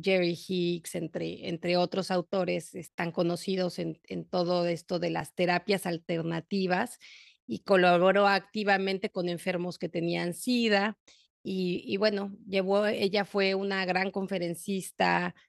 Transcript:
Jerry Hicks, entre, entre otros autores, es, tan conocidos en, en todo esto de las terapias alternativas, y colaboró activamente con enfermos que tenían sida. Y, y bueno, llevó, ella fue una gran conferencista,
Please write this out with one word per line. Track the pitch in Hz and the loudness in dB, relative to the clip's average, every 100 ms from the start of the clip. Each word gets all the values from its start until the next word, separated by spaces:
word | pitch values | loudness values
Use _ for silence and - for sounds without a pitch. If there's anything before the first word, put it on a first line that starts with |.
Jerry | 185 185 175 165 - | 0 2 2 -2 -4
Hicks, | 185 175 175 - 175 | -2 0 -2 -6 -8
entre, | 165 185 165 175 - | -6 -6 -8 -8 -8
entre | 165 175 175 | -6 0 2
otros | 180 196 175 | 2 0 -2
autores, | 185 170 196 180 175 - 190 | -2 -2 -2 0 -2 -6 -14
es, | 165 | -12
tan | - 170 | -6 -4
conocidos | 165 170 175 - 185 180 - | 0 0 0 -2 -2 -2 -2
en, | 165 156 | -6 -8
en | - 175 165 | -10 -10 -4
todo | 185 175 180 175 | -2 0 0 0
esto | 165 - 175 | -2 -4 -4
de | 170 | -2
las | 165 147 - | -4 -6 -2
terapias | 175 175 208 190 180 | 0 0 2 0 0
alternativas, | 170 - 170 165 165 - 196 185 180 240 - - - - _ - | -6 -4 -4 -2 -4 -4 -2 0 0 -2 -8 -20 -20 -20 _ -10
y | 214 | -6
colaboró | - 190 180 175 185 196 202 | 2 6 8 8 6 6 4
activamente | 196 - 214 202 196 196 190 214 | 4 0 -4 2 2 2 -2 -4
con | 190 175 | -4 -4
enfermos | 170 190 180 175 - | -4 -2 -2 -4 -6
que | 165 | -6
tenían | 175 170 170 170 | -2 -2 -2 -2
sida. | 170 - 247 226 202 208 208 _ - _ _ | -4 0 2 4 2 2 -4 _ -20 _ _
Y, | 208 190 180 175 247 | -8 -2 -2 -2 -4
y | 196 | 0
bueno, | 214 202 202 196 - | 2 0 -6 -10 -4
llevó, | 190 190 202 208 | -2 2 2 2
ella | 220 196 202 | 2 0 0
fue | 202 208 190 190 | 0 0 0 0
una | 196 190 185 | -2 -2 0
gran | 185 190 | 0 0
conferencista, | 196 190 190 175 170 - 196 - - 180 175 180 - | -4 -4 -2 -4 -6 -4 -6 -4 0 2 2 0 -8